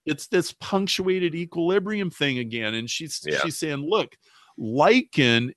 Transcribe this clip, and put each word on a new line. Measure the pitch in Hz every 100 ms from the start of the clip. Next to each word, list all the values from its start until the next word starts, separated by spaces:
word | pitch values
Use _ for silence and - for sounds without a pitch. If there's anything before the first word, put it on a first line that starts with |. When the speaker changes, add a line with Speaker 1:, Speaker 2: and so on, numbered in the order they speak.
Speaker 1:
it's | - 147 -
this | 180 -
punctuated | - - 196 196 - 185 185 175
equilibrium | 165 170 170 170 196 196 214 185
thing | - 143 127
again." | 117 117 110
And | 113 120
she's, | - 160 -
Speaker 2:
Yeah. | 151 147
Speaker 1:
she's | 156 -
saying, | 156 143 147
"Look, | 208 143 _ _ _ _ -
lichen | 113 123 160 247 - - 127 117 120